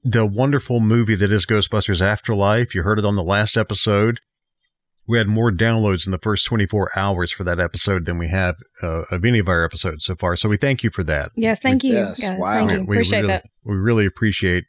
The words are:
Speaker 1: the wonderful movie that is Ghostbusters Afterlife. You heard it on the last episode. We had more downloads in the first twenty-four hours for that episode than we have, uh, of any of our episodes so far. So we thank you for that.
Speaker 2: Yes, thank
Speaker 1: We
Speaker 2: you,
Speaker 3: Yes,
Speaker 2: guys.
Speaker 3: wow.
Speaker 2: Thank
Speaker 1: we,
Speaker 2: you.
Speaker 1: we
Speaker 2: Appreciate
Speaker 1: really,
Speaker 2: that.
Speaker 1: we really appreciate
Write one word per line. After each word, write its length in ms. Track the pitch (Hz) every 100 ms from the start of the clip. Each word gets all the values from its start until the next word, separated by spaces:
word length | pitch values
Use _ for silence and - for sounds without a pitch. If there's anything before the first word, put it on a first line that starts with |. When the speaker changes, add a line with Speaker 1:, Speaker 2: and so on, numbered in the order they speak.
Speaker 1:
the 200 | 127 117 107
wonderful 540 | 104 139 131 - 120
movie 340 | 110 117 110 101
that 140 | 101
is 160 | 104 -
Ghostbusters 540 | 107 87 107 101 90
Afterlife. 760 | 95 104 - 104 98 110 117
You 80 | 92
heard 160 | 85 107
it 60 |
on 120 | 101 101
the 60 |
last 340 | 85 101 107 113
episode. 640 | 107 104 - 101 110 117 _ _ _ _ _ _ _ _ -
We 100 | 117
had 80 | 104
more 220 | 107 117
downloads 560 | 87 113 113 107 92 95
in 60 |
the 60 | 92
first 280 | 107 101 -
twenty-four 440 | 117 98 104 95
hours 380 | - 101 90 87
for 100 | -
that 140 | 90 87
episode 460 | 87 95 - 95
than 140 | 85 85
we 100 | 85
have, 280 | 92 90 82 - -
uh, 220 | 87 82 -
of 140 | 90
any 140 | 110 117
of 100 | 92
our 160 | 85
episodes 400 | 82 - 90 78
so 100 | - 90
far. 200 | 90 87
So 120 | 107
we 100 | 104
thank 240 | 139 131
you 60 | 113
for 120 | -
that. 260 | 78 76 73
Speaker 2:
Yes, 260 | - 220 214
thank 220 | 262 262
Speaker 1:
We 80 | 262
Speaker 2:
you, 40 | 220
Speaker 3:
Yes, 240 | 190 180
Speaker 2:
guys. 180 | 202 185
Speaker 3:
wow. 80 | 98
Speaker 2:
Thank 200 | 214 214
Speaker 1:
we, 60 | 139
Speaker 2:
you. 80 |
Speaker 1:
we 120 | - -
Speaker 2:
Appreciate 240 | - 214
Speaker 1:
really, 60 | 101
Speaker 2:
that. 120 | 180 - _
Speaker 1:
we 100 | - 98
really 300 | 107 113 101
appreciate 580 | - 110 95 95 90